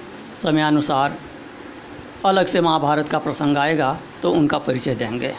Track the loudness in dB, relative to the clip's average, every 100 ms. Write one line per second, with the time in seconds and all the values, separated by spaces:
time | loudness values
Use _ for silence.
0 | -16 -16 -14 -6 0 2 4 4 2 2
1 | 0 -2 -14 -16 -18 -18 -18 -18 -16 -16
2 | -16 -2 2 4 4 4 4 4 4 2
3 | 2 -2 -2 0 2 2 2 2 0 -2
4 | -8 -4 0 4 4 2 0 -2 -2 -2
5 | -2 -4 -4